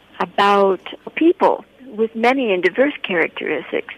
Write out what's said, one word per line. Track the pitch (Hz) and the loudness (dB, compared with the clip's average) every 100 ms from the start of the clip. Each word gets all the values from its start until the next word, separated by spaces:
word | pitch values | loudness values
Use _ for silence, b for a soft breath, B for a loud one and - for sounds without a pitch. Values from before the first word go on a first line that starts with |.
| _ - | _ -8
about | 185 - 202 202 196 185 - - - - | -4 0 2 4 2 0 -6 -16 -14 0
people | 320 - 175 - - _ 262 214 | 2 4 2 0 -6 _ -14 -4
with | 220 226 | -4 0
many | 233 269 233 | 0 0 0
and | 185 | 0
diverse | 175 196 285 - | 0 2 0 -2
characteristics. | - 175 151 - - 156 170 - - | -4 -2 -2 -4 -6 -6 -6 -8 -8